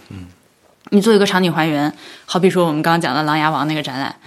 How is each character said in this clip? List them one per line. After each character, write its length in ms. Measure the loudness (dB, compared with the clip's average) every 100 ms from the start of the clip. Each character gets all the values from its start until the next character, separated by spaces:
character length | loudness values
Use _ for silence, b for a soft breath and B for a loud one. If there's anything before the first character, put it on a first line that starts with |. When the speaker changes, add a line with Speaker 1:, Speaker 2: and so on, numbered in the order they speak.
| -16
Speaker 1:
嗯， 80 | -18
嗯。 60 | -18 _ _ _ _ _ 0
Speaker 2:
你 120 | 2
做 100 | 4
一 60 | 4
个 80 | 4
场 160 | 2
景 100 | 0
还 140 | 0 -2
原， 260 | 0 -2 -6 B B
好 140 | -6 0
比 100 | 2
说 200 | 2 0
我 40 |
们 80 | 0
刚 120 | 0
刚 100 | 0
讲 140 | 0 -2
的 60 |
《琅 120 | -2 0
琊 140 | 0
王》 140 | 0 -2
那 80 |
个 80 | -4
展 180 | -6 -8
览， 160 | -8 -10